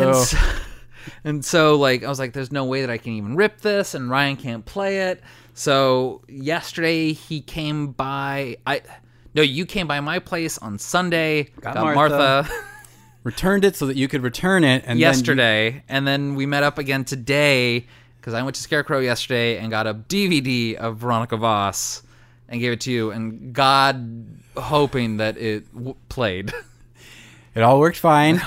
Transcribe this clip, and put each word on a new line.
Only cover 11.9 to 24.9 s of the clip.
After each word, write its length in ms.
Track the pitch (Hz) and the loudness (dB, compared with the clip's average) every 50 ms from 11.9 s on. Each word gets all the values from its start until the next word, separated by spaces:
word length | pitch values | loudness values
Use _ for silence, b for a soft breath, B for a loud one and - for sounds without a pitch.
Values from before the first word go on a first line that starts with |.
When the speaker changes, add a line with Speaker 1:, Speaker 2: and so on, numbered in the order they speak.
| 147 | 4
Speaker 2:
Martha. 240 | 143 147 151 147 143 | 4 4 4 4 4
Speaker 1:
Martha. 320 | 143 135 135 139 143 147 B 466 B B B B B B | 4 4 4 4 2 0 B -10 B B B B B B
<laughs> 340 | B B B B B _ - | B B B B B _ -10
Speaker 2:
Returned 400 | 117 - - - 190 196 202 190 | -10 -6 -2 2 2 4 4 4
it 120 | 196 185 | 4 2
so 100 | - 147 | 2 -2
that 100 | 135 135 | -2 0
you 120 | 135 131 139 | 0 -2 -2
could 140 | - 143 123 | -2 -2 -4
return 420 | 127 120 - - 185 190 190 165 | -4 -4 -2 0 2 4 6 6
it. 180 | 139 127 131 - | 6 4 4 2
And 80 | - | 0
then 60 | 120 - | 2 4
you 40 | 160 | 4
Speaker 1:
Yesterday, 840 | 165 160 131 123 120 143 131 120 113 107 107 110 113 127 139 - - | 4 4 4 2 2 2 4 4 4 4 4 2 0 -2 -4 -8 -6
and 160 | 131 135 139 | -4 -2 0
then 280 | 139 139 139 143 143 143 | 0 0 -2 -2 -4 -4
we 120 | 139 135 | -4 -2
met 160 | 139 143 143 143 | -2 0 0 0
up 140 | 147 143 - | 0 0 -2
again 260 | 143 135 139 135 131 | -4 -4 -4 -4 -4
today 840 | - 143 131 117 110 139 143 147 147 139 127 123 123 120 120 120 b b b b b b _ - | -4 -6 -6 -4 0 2 4 4 4 4 4 2 2 0 -2 -4 b b b b b b _ -10
'cause 120 | 123 113 | -8 -6
I 80 | 113 127 | -4 -4
went 140 | 135 127 | -6 -6
to 60 | - - | -8 -6
Scarecrow 360 | - 165 151 143 - 156 135 | -2 -2 -2 0 0 0 0
yesterday 600 | 131 123 120 117 - - 131 120 117 117 117 92 | 0 0 -2 -2 -4 -2 -2 0 0 0 -2 -2
and 120 | 107 113 | -4 -4
got 160 | 113 107 110 | -4 -2 -2
a 80 | 110 107 | -4 -4
D 320 | 110 110 - 180 202 202 | -8 -8 -4 -2 0 0
V 140 | 185 175 147 | 2 2 0
D 360 | 131 131 127 123 117 113 110 | 0 0 0 -2 -2 -2 -4
of 200 | - - 113 110 107 | -6 -6 -8 -8 -6
Veronica 380 | 117 123 120 113 117 120 - | -4 -2 -2 -2 -2 -2 -4
Voss 680 | 110 113 113 110 104 101 98 95 - - - - - b b b b b b b b b - | -2 0 0 0 2 0 -2 -2 -4 -6 -8 -8 -12 b b b b b b b b b -12
and 120 | - 120 | -8 -4
gave 120 | 117 123 120 | -4 -2 -4
it 80 | 113 - | -4 -4
to 80 | 131 | -4
you. 200 | 123 120 113 107 101 | -2 -2 -2 -2 -4
And 400 | 113 113 110 110 117 - 127 120 | -6 -8 -8 -10 -12 -14 -8 -2
God 760 | 131 139 135 139 139 135 139 135 131 120 113 113 117 113 107 - - - _ - | 0 2 4 4 4 4 2 2 -2 -6 -10 -12 -12 -14 -16 -18 -20 -20 _ -12
hoping 600 | - 123 117 156 147 147 135 | -10 -4 0 2 2 2 2